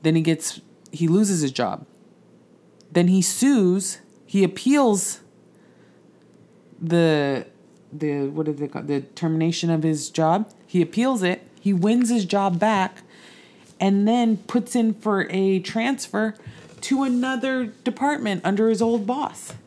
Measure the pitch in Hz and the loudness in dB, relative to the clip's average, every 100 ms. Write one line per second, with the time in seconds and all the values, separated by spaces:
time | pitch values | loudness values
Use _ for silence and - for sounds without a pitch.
0 | 156 165 160 160 - - - _ - 156 | 2 2 2 0 -4 -10 -20 _ -18 -2
1 | 165 180 208 180 143 131 110 98 - _ | 2 4 2 2 -2 -2 -4 -4 -12 _
2 | _ _ _ - _ _ _ _ - 160 | _ _ _ -20 _ _ _ _ -4 2
3 | 175 190 180 - 262 269 185 185 190 - | 4 4 2 0 2 4 4 2 -4 -10
4 | - _ - 196 185 - 254 294 262 202 | -18 _ -4 0 0 0 2 4 4 2
5 | - - - _ _ _ _ _ - _ | -2 -8 -16 _ _ _ _ _ -20 _
6 | _ _ _ _ - _ _ - 165 170 | _ _ _ _ -20 _ _ -10 0 2
7 | 165 151 143 135 - _ _ _ _ 147 | 4 2 0 -2 -6 _ _ _ _ -8
8 | 151 143 139 147 156 143 147 - 143 143 | -4 -2 -4 -4 -4 -4 -8 -8 -4 -6
9 | 135 - 170 160 165 165 170 165 160 156 | -6 -6 -2 0 0 0 0 0 0 -2
10 | - - 160 180 214 - _ 180 170 - | -4 -2 0 0 -2 -12 _ 0 0 0
11 | 254 247 180 - - - 202 190 196 240 | 0 0 -2 -2 -8 -6 -2 2 2 2
12 | 240 233 180 202 196 175 208 208 185 - | 2 0 0 0 0 0 2 2 -2 -6
13 | - - - - - - - - 196 196 | -20 -20 -20 -20 -20 -20 -20 -2 0 2
14 | 208 240 233 220 - 247 240 247 226 214 | 2 2 2 0 -2 -4 -2 0 0 0
15 | 214 196 - 190 190 190 180 226 233 269 | -2 -2 -2 0 0 0 -2 -4 -2 -4
16 | - 202 220 214 - - - - - 269 | -4 -4 -4 -6 -16 -20 -20 -14 -2 0
17 | 269 247 262 262 262 262 233 - - - | 2 0 -2 -2 -2 -2 -4 -6 -6 -2
18 | 277 294 226 185 175 196 220 220 226 233 | -2 -2 -2 -2 -2 2 2 2 2 0
19 | 196 254 - - - - | -2 -4 -6 -8 -16 -18